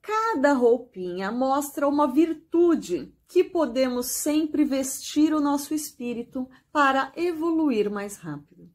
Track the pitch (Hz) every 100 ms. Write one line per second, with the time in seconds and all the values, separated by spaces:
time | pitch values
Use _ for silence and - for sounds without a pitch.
0 | - 427 453 359 277 277 240 240 - 185
1 | 180 180 196 240 262 269 285 - 285 294
2 | 294 254 330 330 _ 339 349 302 190 175
3 | 131 _ _ 349 370 349 294 233 262 247
4 | 247 - 311 302 311 - 277 269 269 -
5 | - 302 311 311 285 285 285 311 302 _
6 | 240 233 240 262 254 - _ 302 277 269
7 | 269 - 349 320 330 320 302 220 202 202
8 | 202 202 170 147 147 175 175